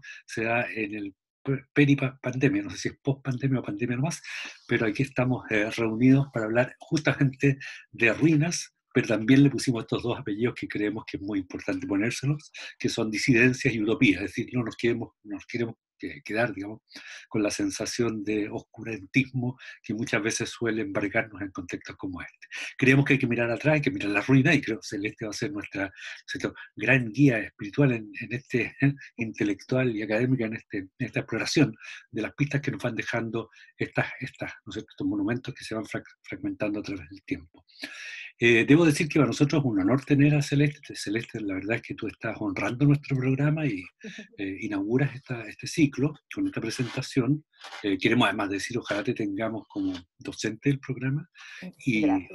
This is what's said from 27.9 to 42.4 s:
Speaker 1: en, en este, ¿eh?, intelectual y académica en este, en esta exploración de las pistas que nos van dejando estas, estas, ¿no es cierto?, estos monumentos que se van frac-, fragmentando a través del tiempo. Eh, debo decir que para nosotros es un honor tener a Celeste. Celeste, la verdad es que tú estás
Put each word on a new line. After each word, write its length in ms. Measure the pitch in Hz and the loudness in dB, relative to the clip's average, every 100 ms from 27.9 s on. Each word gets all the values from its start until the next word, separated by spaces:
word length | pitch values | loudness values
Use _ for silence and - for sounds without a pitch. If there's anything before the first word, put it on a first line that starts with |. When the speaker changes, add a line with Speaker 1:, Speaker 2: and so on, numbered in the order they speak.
Speaker 1:
en, 180 | 117 107 98 | 2 -4 -12
en 120 | 110 | -8
este, 420 | 127 - 123 98 - | -8 -4 -2 -2 2
¿eh?, 120 | 139 139 - - | 0 0 -10 -8
intelectual 760 | 113 104 104 98 - 127 127 | -8 -2 -2 -2 -2 0 0
y 100 | 107 | 0
académica 420 | 107 110 127 131 110 | 0 0 2 2 0
en 100 | 110 | -6
este, 220 | - 104 | -8 -8
en 120 | 95 - | -8 -8
esta 220 | 117 - | -6 -4
exploración 540 | - 113 - - 139 - - - - | -4 -4 0 4 4 2 -14 -18 -10
de 100 | 117 | -6
las 120 | 104 | -6
pistas 280 | - 143 143 | -2 -2 0
que 100 | 143 | -2
nos 100 | 107 | -4
van 140 | 120 113 | -4 -4
dejando 540 | - 117 113 113 110 - - - | -4 -4 -4 -6 -8 -14 -20 -8
estas, 300 | 120 - - - | -6 -2 -4 -4
estas, 320 | 131 - - - - | -12 -10 -12 -12 -12
¿no 60 | |
es 20 | 110 | -12
cierto?, 160 | - | -12
estos 160 | - 95 | -6 -4
monumentos 460 | 101 101 120 127 | -2 -2 -2 -6
que 120 | - - | -12 -8
se 100 | 110 | -8
van 100 | 104 | -6
frac-, 320 | 110 - _ | -10 -10 _
fragmentando 560 | - 95 101 95 107 104 | -16 -8 -8 -4 -4 -4
a 40 | |
través 260 | 95 98 80 | -6 -10 -10
del 140 | 98 | -16
tiempo. 420 | - 85 - _ _ - - - - - - - | -8 -8 -10 _ _ -18 -16 -14 -14 -14 -14 2
Eh, 280 | 117 117 110 | 6 6 8
debo 180 | 151 170 | 8 8
decir 220 | 147 160 | 4 2
que 100 | 160 | 4
para 100 | 120 | 2
nosotros 340 | 110 147 160 | 4 2 4
es 40 | 135 | 2
un 140 | 101 | 2
honor 240 | 95 135 | 2 2
tener 320 | - 143 147 147 | 4 6 6 6
a 60 | |
Celeste. 520 | 143 143 147 147 - | 2 2 2 0 -14
Celeste, 460 | 104 - 110 117 117 | -10 -4 -4 -4 -8
la 140 | 104 | -6
verdad 240 | 95 98 113 | -4 -4 -4
es 40 | |
que 120 | - 113 | -4 -8
tú 100 | 110 | -8
estás 300 | - 117 104 | -6 -8 -6